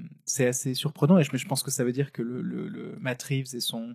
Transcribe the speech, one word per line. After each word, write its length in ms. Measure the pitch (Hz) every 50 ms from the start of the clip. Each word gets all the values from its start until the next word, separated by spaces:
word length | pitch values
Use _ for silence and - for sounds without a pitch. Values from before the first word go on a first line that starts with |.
| - - - _ -
c'est 220 | - - - 123
assez 280 | - - - - 131 127
surprenant. 440 | - - 156 - - 147 143 190 180
Et 40 |
je, 140 | 139 - -
je 100 | 123 -
pense 160 | - 135 -
que 80 | - 143
ça 140 | - - 123
veut 80 | 123
dire 200 | 123 131 143 -
que 100 | - -
le, 180 | 117 117 123 127
le, 260 | - 123 123 123 127
le 300 | - - - - 123 - -
Matt 240 | - 131 123 123 -
Reeves 300 | - 139 135 131 - 127
et 60 | 120
son, 340 | - - - 117 113 120